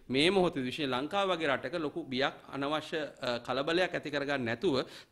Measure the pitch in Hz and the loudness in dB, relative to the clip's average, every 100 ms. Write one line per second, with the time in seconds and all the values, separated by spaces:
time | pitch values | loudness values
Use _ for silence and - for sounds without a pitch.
0 | - 131 165 196 175 143 127 120 139 123 | 0 4 6 6 4 2 -4 -2 0 0
1 | 147 202 190 170 151 127 123 175 156 170 | 0 0 0 2 2 0 0 -4 -4 -6
2 | 135 127 147 - - 135 139 151 147 160 | -4 0 0 -2 -10 -6 -2 -2 -2 -4
3 | 143 - 127 117 120 127 151 175 175 156 | -6 -6 -4 -2 -2 -2 2 2 2 -2
4 | 151 143 139 139 117 120 190 131 - - | -4 -2 -2 -2 -2 0 2 2 0 -8
5 | - | -6